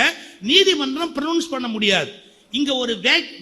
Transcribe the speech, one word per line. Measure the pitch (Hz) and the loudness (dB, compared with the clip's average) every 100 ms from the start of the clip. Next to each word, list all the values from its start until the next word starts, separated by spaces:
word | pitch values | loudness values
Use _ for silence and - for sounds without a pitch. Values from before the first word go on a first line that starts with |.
| 285 - - - | 2 0 -14 -12
நீதிமன்றம் | 202 349 381 330 269 277 330 | 2 4 4 2 0 -4 -4
ப்ரொனவுன்ஸ் | 285 302 339 330 | -4 -2 -2 -2
பண்ண | 269 240 | -6 -6
முடியாது. | 220 208 185 143 - - _ _ | -2 2 2 0 -8 -20 _ _
இங்க | 247 285 | -4 0
ஒரு | 262 240 220 | 0 -2 0
வேக்-, | 220 330 - - | 2 2 0 -6